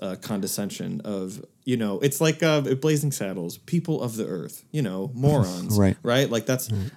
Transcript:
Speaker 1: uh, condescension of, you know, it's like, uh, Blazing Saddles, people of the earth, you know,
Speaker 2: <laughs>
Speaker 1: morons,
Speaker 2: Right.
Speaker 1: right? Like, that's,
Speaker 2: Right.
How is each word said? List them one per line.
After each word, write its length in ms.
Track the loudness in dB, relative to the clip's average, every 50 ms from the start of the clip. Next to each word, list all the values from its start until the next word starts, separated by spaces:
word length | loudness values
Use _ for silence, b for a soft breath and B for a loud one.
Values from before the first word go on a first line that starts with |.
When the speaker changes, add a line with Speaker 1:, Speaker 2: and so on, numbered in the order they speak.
Speaker 1:
uh, 160 | -8 -8 -8 -8
condescension 800 | -6 -4 -4 -2 -2 -2 -4 -4 -4 -4 -6 -6 -6 -6 -6 -6 -6
of, 360 | -6 -6 -4 -6 -6 -8 -12 -14 -18 _ _ -4
you 140 | -2 0
know, 220 | 0 0 0 0 2
it's 180 | 2 0 2 2
like, 240 | 2 2 2 2 2
uh, 160 | 4 4 4 2 2 0
Blazing 380 | 2 2 2 2 2 0 0 -2
Saddles, 460 | -2 -4 -4 -4 -4 -6 -6 -8 -10
people 420 | -6 -2 0 0 0 0 -2 -2
of 160 | -2 -4 -4
the 80 | -4 -4
earth, 400 | -4 -4 -6 -6 -8 -12 -16 -14 _ -4
you 80 | -2
know, 280 | -2 -2 -2 -4 -6 -6
Speaker 2:
<laughs> 40 | -2
Speaker 1:
morons, 640 | 2 4 6 6 6 4 2 0 -4 -2 2 4
Speaker 2:
Right. 180 | 6 6 6 4 2 2
Speaker 1:
right? 260 | 2 2 4 4 2
Like, 160 | 2 0 0
that's, 240 | 0 0 0 0 -2
Speaker 2:
Right. 100 | -2 -2 -4 -4 B